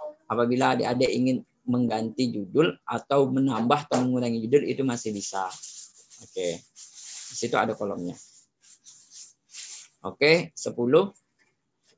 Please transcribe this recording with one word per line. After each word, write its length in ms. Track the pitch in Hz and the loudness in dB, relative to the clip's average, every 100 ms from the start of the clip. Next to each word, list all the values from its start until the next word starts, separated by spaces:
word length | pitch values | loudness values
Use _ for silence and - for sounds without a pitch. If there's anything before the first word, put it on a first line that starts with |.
| - - - | -12 -14 -4
Apabila 480 | 117 120 127 131 123 | 0 2 4 2 2
adik-adik 320 | 113 123 131 | 0 2 2
ingin 280 | 123 127 127 - _ 123 | 2 2 0 -4 _ -2
mengganti 640 | 123 117 110 113 127 123 | 0 2 0 -4 -2 -2
judul 480 | 110 92 123 180 - - | -4 0 2 2 0 -6
atau 400 | 117 - 139 131 | -6 2 2 4
menambah 640 | 135 135 113 120 143 - | 2 2 2 2 0 0
atau 160 | 127 127 | 0 0
mengurangi 320 | 127 120 113 113 | 0 0 -2 2
judul, 160 | 139 104 | 2 2
itu 120 | 127 135 | -2 -2
masih 240 | 120 110 | -2 -4
bisa. 400 | 104 - 95 92 - - - - - _ - | -6 -6 -6 -6 -8 -14 -16 -20 -20 _ -20
Oke, 400 | 110 92 87 85 - - - - - - - | -12 -4 -4 -4 -12 -20 -20 -18 -16 -14 -12
di 40 | 123 | -8
situ 180 | 117 127 | -2 0
ada 180 | 113 104 | 0 -2
kolomnya. 400 | 101 90 87 - - - _ _ _ - - - - - - _ _ - - - - _ | -6 -6 -8 -10 -18 -20 _ _ _ -20 -20 -20 -20 -20 -20 _ _ -16 -14 -16 -18 _
Oke, 480 | 95 - 147 170 165 | -12 2 6 6 2
sepuluh, 600 | - 117 117 120 160 196 - _ _ _ _ _ _ _ | -8 -8 -2 4 4 4 -4 _ _ _ _ _ _ _